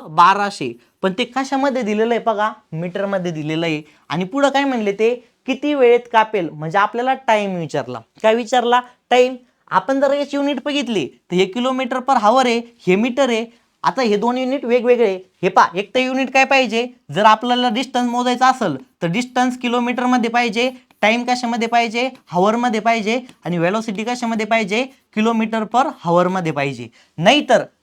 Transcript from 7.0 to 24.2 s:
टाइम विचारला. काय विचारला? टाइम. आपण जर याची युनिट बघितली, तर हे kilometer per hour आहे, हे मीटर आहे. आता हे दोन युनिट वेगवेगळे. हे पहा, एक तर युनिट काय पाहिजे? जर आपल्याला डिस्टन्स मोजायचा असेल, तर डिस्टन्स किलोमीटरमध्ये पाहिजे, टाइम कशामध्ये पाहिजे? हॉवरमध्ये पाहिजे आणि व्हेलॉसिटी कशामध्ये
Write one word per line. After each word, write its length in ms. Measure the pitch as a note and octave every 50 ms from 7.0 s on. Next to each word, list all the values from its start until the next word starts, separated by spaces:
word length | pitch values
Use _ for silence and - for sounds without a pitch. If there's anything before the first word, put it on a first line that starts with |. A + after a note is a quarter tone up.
| B3 C4 C4
टाइम 420 | B3+ C4 - A3 G#3+ G3+ G3 F#3
विचारला. 440 | F3 E3 C#3+ - D3 B2 B2 B2 A2+ A2 _ _ - -
काय 120 | A3 A3
विचारला? 460 | A#3 B3 G#3+ B3+ B3 A#3 A#3+ A#3+ B3 B3 - - _ _ _
टाइम. 260 | A#3+ B3+ B3 B3+ C4 B3 - _ _ _ _
आपण 320 | _ - G3 G#3+ - C4+ C#4
जर 140 | C#4+ C#4 C#4
याची 240 | C#4+ C#4+ C#4 C#4+
युनिट 220 | C#4+ C#4 C#4+ D4 B3+ -
बघितली, 420 | D4 C#4 C#4+ B3+ A#3 A#3 F3+ C3+ A2+ - _ _ _
तर 40 | F3+
हे 160 | F3+ F#3+ F#3 F#3+
kilometer 420 | B3 A#3+ C4 C4 B3+ C4 A#3 C4 B3+ B3 -
per 80 | C4+ A#3 G#3
hour 220 | G#3 A#3 C4+ B3+
आहे, 160 | B3 A3+ A#3 A#3 - _ _ -
हे 80 | F3 F3+
मीटर 340 | G3+ A3+ C4+ B3 C#4 C#4 A#3+
आहे. 160 | A#3 A3 A#3 A#3 - _ _ _ _ _ -
आता 180 | - A#3 C4
हे 160 | B3+ A3+ G#3
दोन 200 | G#3 G#3 A#3+ B3
युनिट 280 | B3+ C4 B3+ C4 C#4+ B3+
वेगवेगळे. 540 | A#3 A#3 B3 G#3+ B3 B3 A#3+ A#3 G3 F#3+ F#3 F#3 _ _ _ F3+
हे 60 | F3+
पहा, 180 | F#3 - - - E3+
एक 200 | F3+ G3+ - -
तर 40 | B3+
युनिट 320 | B3+ B3+ C4 C4 C4+ C4
काय 140 | C4 C4+ C4
पाहिजे? 420 | B3+ C#4 C4+ C4 G#3+ G#3+ A3+ A#3+ B3 B3 _ _ -
जर 140 | C#3 F3 G#3
आपल्याला 440 | A3 G#3+ A3 A#3 B3 B3 B3 B3 B3
डिस्टन्स 400 | G#3+ A#3+ C4+ C4+ C4 B3 B3 A#3+
मोजायचा 380 | A#3 B3 B3 B3 B3 B3 B3+
असेल, 300 | C4 B3+ B3+ A3+ F3+ C#3 B2+ - - _ _
तर 60 | F3+
डिस्टन्स 500 | E3+ E3+ A#3 B3 B3+ - B3 B3+ B3 B3
किलोमीटरमध्ये 720 | - - A#3+ A#3 B3 A#3+ A#3+ A#3+ A#3+ B3 B3 B3+ B3 - A3+
पाहिजे, 420 | A3+ A#3+ A#3+ A#3+ F#3+ A#3 B3 C4 B3+ - _ _ _ _
टाइम 220 | - A3 A3+ A#3+ A#3+
कशामध्ये 440 | A#3+ B3 B3 B3 A#3 A#3 A3+ A3+
पाहिजे? 420 | A3+ A#3 A#3 A#3 A#3 G#3 A#3+ B3+ C4 B3+ - _
हॉवरमध्ये 520 | - D#3+ F3+ F#3 G#3 A3 A#3 B3 B3 G#3+ A3
पाहिजे 420 | G3+ A#3 A#3 A3+ G3 G#3 A3+ C4 B3+ - - _ -
आणि 120 | D#3+ F3
व्हेलॉसिटी 460 | E3+ E3 F3 G3+ A3+ A3 A#3 G3 F#3+ G#3+
कशामध्ये 420 | A#3 B3 B3